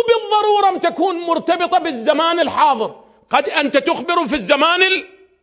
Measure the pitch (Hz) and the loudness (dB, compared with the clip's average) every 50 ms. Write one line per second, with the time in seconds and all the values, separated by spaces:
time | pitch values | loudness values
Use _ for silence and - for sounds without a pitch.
0 | 466 466 466 440 415 403 427 427 415 427 415 415 403 381 370 - - 339 - - | 4 4 2 0 0 0 0 0 2 2 2 4 2 2 0 0 -2 -4 -2 0
1 | 339 381 349 339 349 339 330 311 311 - 349 349 349 339 370 359 349 330 269 233 | -2 -2 -2 -4 -4 -2 -2 -2 0 -2 -2 -2 0 0 0 0 0 -2 -6 -4
2 | 220 277 302 294 330 330 339 339 320 254 - - 294 302 269 220 214 160 - - | -2 0 0 2 0 0 0 0 0 -2 0 2 2 2 2 0 -2 -6 -8 -12
3 | - _ _ _ _ _ 220 277 277 403 - 311 294 277 285 277 277 339 330 - | -20 _ _ _ _ _ 0 0 0 0 -2 -2 -2 0 0 0 0 0 -2 -4
4 | 254 349 339 349 320 208 254 285 196 180 285 277 294 330 349 359 381 381 381 330 | -2 -2 -2 0 0 -2 -4 -4 0 0 2 2 4 2 2 2 2 2 2 -2
5 | - - - _ - _ _ _ | -4 -8 -18 _ -20 _ _ _